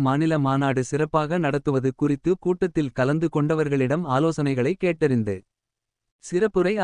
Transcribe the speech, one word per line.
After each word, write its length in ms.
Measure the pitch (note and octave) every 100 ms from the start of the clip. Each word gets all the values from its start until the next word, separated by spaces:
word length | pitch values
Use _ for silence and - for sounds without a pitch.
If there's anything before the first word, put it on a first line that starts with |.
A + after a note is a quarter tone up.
| C3+
மாநில 320 | C#3 D#3+ D#3
மாநாடு 440 | C3+ C3+ C#3 B2+
சிறப்பாக 540 | B2 D3 D3+ D#3+ D3+ F3
நடத்துவது 540 | D3+ C#3 D3+ C3+ C3 -
குறித்து 360 | D#3 C#3+ E3 F#3
கூட்டத்தில் 520 | F3+ F3+ F#3 E3 C#3
கலந்து 360 | - C3 D#3 E3 D3+
கொண்டவர்களிடம் 680 | D3 D#3+ D3 C#3 B2+ D#3 D#3+ C3
ஆலோசனைகளை 580 | E3 D#3 C#3+ B2+ B2+ F#3+
கேட்டறிந்து 520 | F3+ D#3+ D3+ B2 G#2 F#2+ - _ _ _ _ _ _ _
சிறப்புரை 520 | - F3 G#3+ F#3+ F3+ G#3+